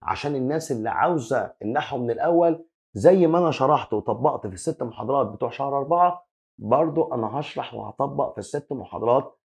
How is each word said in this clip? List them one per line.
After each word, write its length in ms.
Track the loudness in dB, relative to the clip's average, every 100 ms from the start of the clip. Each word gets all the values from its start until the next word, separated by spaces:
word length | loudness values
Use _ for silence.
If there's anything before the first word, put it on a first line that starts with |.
عشان 340 | -6 -4 -4 -2
الناس 360 | -2 -4 -4
اللي 180 | -4 -4
عاوزة 640 | 0 0 0 -2 -2 -4 -6
النحو 360 | -6 -4 -4 -4
من 140 | -4
الأول، 540 | -2 2 4 4 0 -6 _ _
زي 340 | 4 6 8 6
ما 120 | 6
أنا 120 | 4
شرحت 420 | 4 4 4 2
وطبقت 540 | -4 -2 0 0 0 -6
في 60 |
الست 300 | -8 -6 -6
محاضرات 440 | -8 -6 -2 0 -2
بتوع 220 | -4 -6
شهر 280 | -4 -4 -2
أربعة، 480 | 0 4 2 2 -10 _ _ -14
برضو 540 | 0 2 2 0 -2
أنا 260 | -2 -4 -4
هشرح 340 | -8 -8 -10
وهطبق 600 | -10 -10 -6 -4 -2 -4
في 40 | -6
الست 360 | -8 -8 -8
محاضرات 680 | -10 -10 -4 2 2 0 -10 _